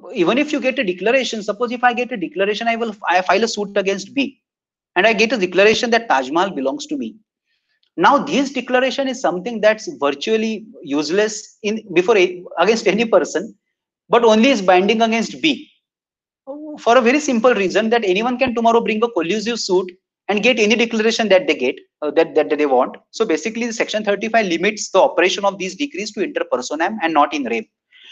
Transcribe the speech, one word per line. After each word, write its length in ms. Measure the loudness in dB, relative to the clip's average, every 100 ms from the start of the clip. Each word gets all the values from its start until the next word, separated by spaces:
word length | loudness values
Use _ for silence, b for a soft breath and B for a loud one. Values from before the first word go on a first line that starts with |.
| -10
even 240 | -2 2 2
if 140 | 0
you 80 | -2
get 180 | -2 -2
a 60 |
declaration, 580 | -2 -2 0 0 0 -6
suppose 300 | -6 -4 -4
if 120 | 0
I 100 | 0
get 180 | 0 -4
a 60 | -6
declaration, 500 | -6 -4 -2 -2 -2
I 80 | -4
will, 200 | -4 -6 -2
I 120 | 0
file 220 | 2 0
a 40 | 0
suit 280 | -4 -4 -2
against 360 | -2 -4 -6
B, 300 | -4 -4 -6 _ _ _ _ _ 0
and 120 | 2
I 60 |
get 200 | 2 0
a 40 | 0
declaration 520 | 0 4 4 4 2
that 180 | 0 2
Taj 220 | 0 0
Mahal 220 | -2 -2
belongs 340 | -2 -4 -4 -8
to 100 | -8
me. 180 | -8 -12 _ _ _ _ _ _ _ 0
Now, 200 | 4 4
this 340 | 2 -2 -2
declaration 580 | -4 -2 0 0 -2 -4
is 100 | -2
something 400 | -2 -2 -6 0
that's 300 | 2 2 -4 -4
virtually 680 | -2 -2 -2 0 -2 -6 -10 -16
useless 760 | -6 -4 0 0 0 -2 -14 _
in, 240 | -6 -6 -2
before 240 | -2 2 4
a, 240 | 2 0 -8 -2
against 300 | 2 2 2
any 160 | 0
person, 500 | 2 2 2 -4 -6 -14 _ _ _ _ 0
but 160 | 4
only 260 | 6 6 4
is 120 | 4
binding 400 | 4 4 4 2
against 400 | 2 0 -4 -2
B. 280 | -2 -2 -8 _ _ _ _ _ _ _ -16 -14 -12 -4
For 180 | 4 4
a 40 |
very 180 | 6 2
simple 340 | 0 2 2
reason 360 | 2 0 0 2
that 160 | 0 2
anyone 320 | 0 0 -2
can 180 | -2 0
tomorrow 260 | 2 2
bring 220 | 2 -2
a 60 | -2
collusive 500 | -2 -2 -2 -4 -6
suit 320 | 0 0 -2 -10 _ _ -4
and 120 | 0
get 160 | 2 2
any 180 | 2 2
declaration 520 | 0 0 0 0 4
that 180 | 2 4
they 80 | -2
get, 200 | -2 -4 -10 -8
uh, 100 | -4
that, 220 | 0 0 2
that 220 | 0 2
they 80 | 2
want. 300 | 2 0 -4 _
So 140 | -4 -2
basically, 440 | -2 -2 -6 -6
section 320 | -4 -4 -4 -2
thirty-five 400 | -2 0 0 0
limits 420 | 0 -2 -4 -2
the 100 | 2
operation 440 | 4 4 0 2
of 140 | -2 -4
these 180 | -8 -6
decrees 360 | -8 -6 -10
to 100 | -6
inter 200 | -6 -4 -4
personam 460 | -4 -4 -4 -4 -2
and 120 | 0
not 200 | 2 2
in 100 | 0
rem. 220 | -4 -6 -8 _ _ B B